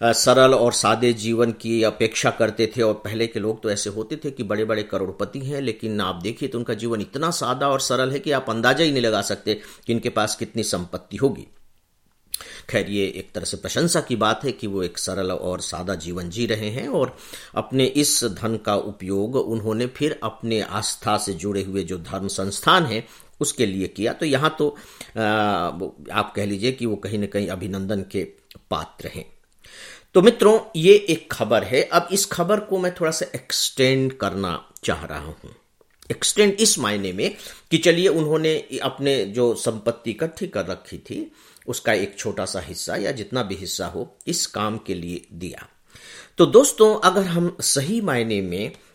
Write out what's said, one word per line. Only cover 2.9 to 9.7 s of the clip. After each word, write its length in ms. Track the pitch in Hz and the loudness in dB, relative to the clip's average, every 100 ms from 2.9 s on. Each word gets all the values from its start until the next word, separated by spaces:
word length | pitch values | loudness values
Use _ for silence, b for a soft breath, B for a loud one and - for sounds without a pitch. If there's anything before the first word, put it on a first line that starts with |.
पहले 320 | 104 101 110 117 | 0 -4 -4 -2
के 140 | 113 | -2
लोग 220 | 104 110 | -4 -2
तो 80 | 110 | -2
ऐसे 200 | 101 107 | -2 -4
होते 260 | 101 110 151 | -6 -8 -6
थे 140 | 143 | -8
कि 120 | 131 | -6
बड़े-बड़े 400 | 104 104 107 107 | -4 -2 0 -2
करोड़पति 560 | 104 98 92 92 101 139 | -2 -4 -4 -4 -8 -6
हैं, 220 | 135 143 | -6 -4
लेकिन 400 | 131 107 110 104 | -4 -4 -4 -2
आप 140 | 95 | -2
देखिए 340 | 90 95 120 139 | -4 -6 -6 -6
तो 100 | 120 | -4
उनका 160 | 120 | -4
जीवन 260 | 107 117 110 | -4 -2 -4
इतना 300 | 101 139 160 | -4 -4 -4
सादा 380 | 170 123 127 139 | -2 -2 0 0
और 120 | 135 | 0
सरल 300 | - 123 131 | 0 0 0
है 80 | 139 | -2
कि 120 | 156 | -2
आप 200 | 139 - | -2 -2
अंदाज़ा 340 | 113 120 139 | 2 4 4
ही 80 | 165 | 4
नहीं 100 | 135 | 4
लगा 200 | 117 104 | 2 2
सकते 320 | - 101 - 104 B | 0 -4 -2 -4 B